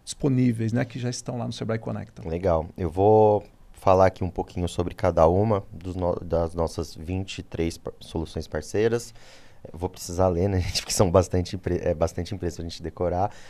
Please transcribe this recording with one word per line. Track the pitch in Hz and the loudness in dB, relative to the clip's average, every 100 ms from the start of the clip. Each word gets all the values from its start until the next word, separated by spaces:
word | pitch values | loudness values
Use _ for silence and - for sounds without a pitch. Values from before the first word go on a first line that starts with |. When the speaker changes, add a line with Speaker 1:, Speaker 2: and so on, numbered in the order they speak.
Speaker 1:
disponíveis, | - - 139 127 123 113 110 | -16 -2 0 4 2 2 -2
né, | 120 | -2
que | 117 131 | -4 -6
já | 120 | -8
estão | 120 131 123 | -8 -8 -8
lá | 120 | -8
no | |
Sebrae | 117 - 113 | -6 -4 -4
Conecta? | 117 107 95 - 82 | -6 -10 -10 -12 -6
Speaker 2:
Legal. | 87 92 80 82 - | -2 2 2 0 -4
Eu | 85 | -4
vou | 90 104 110 107 104 - - - | 4 6 8 6 4 -2 -18 -20
falar | - 98 92 95 | 0 4 6 6
aqui | - | 4
um | 90 | -4
pouquinho | - - 90 87 | -4 -6 -4 -4
sobre | - 87 | -2 -4
cada | - 90 82 80 | -2 0 6 6
uma | 92 110 98 - | 6 2 0 -4
dos | 82 92 90 | -12 -10 -4
no-, | 87 - | -2 -2
das | 87 85 82 | -2 -2 0
nossas | 85 80 - 78 | -2 -4 -4 -8
vinte | - 80 95 95 - | -10 -6 -6 -6 -10
e | |
três | - - 82 - | -10 -4 -4 -4
par-, | - - | -12 -14
soluções | - 85 78 85 - | -10 -8 -6 -8 -8
parceiras. | 78 - 101 110 120 - - - - - - - | -8 -4 0 2 0 -6 -16 -20 -20 -20 -20 -18
Eu | 80 | -8
vou | 90 | -8
precisar | - - 87 95 | -8 -6 2 2
ler, | 85 101 | 4 2
né, | 95 | 0
<laughs> | |
gente, | 82 - | 0 -4
porque | - | -2
são | - 95 | 2 4
bastante | 95 90 90 90 95 | 4 4 0 -2 -6
empre-, | 87 87 | -4 -2
é, | 85 | -2
bastante | 80 82 - 85 | 0 -2 -2 -8
empresas | 92 87 80 | -6 -6 -6
pra | |
gente | 82 - | -10 -10
decorar. | 80 - 87 87 104 - | -12 -4 -2 0 -2 -6